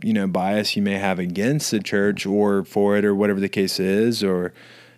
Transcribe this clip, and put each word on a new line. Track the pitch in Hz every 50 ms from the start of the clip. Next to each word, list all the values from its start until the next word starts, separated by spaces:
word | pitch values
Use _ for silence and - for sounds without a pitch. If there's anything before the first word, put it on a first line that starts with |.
| -
you | 110
know, | 110 104 98
bias | 95 87 92 92 98 104 107 104 - -
you | 104
may | 101 101 98
have | 98 98 98 92 90
against | 90 90 87 98 104 127 151 147 - -
the | 117 104
church | - - 110 101 101 104 98 - -
or | 98 101 104 104 101 101 98 92
for | - - 104 101 101 101
it | 104 104
or | 104 101
whatever | 98 104 104 98 98
the | 98
case | 98 - 104 98 92 - -
is, | 92 92 98 104 113 120 117 113 101
or | 95 92 90 90 90 - - - - - - - - -